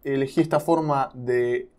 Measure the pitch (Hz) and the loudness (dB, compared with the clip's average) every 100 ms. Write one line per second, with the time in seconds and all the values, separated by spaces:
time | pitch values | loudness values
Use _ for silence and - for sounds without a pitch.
0 | 143 135 135 - 160 151 160 165 151 139 | -4 -2 0 0 2 0 2 0 2 0
1 | 131 127 123 123 120 123 - | -2 -4 -2 0 0 -2 -6